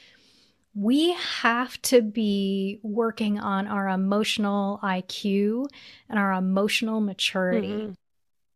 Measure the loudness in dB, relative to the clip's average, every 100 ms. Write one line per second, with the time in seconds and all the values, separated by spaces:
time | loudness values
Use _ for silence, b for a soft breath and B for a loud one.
0 | b b b b b b b -2 2 4
1 | 4 0 -4 0 0 2 -2 -4 4 4
2 | 4 0 0 2 0 0 -2 -4 -6 -2
3 | -2 0 -2 0 0 -2 -2 -2 0 0
4 | 2 2 0 0 0 0 -2 -2 -2 -4
5 | -4 -6 0 2 2 0 -4 B B B
6 | B -2 0 0 2 2 2 0 -2 0
7 | -2 -2 -2 0 2 0 0 -4 -6 -12
8 | _ _ _ _ _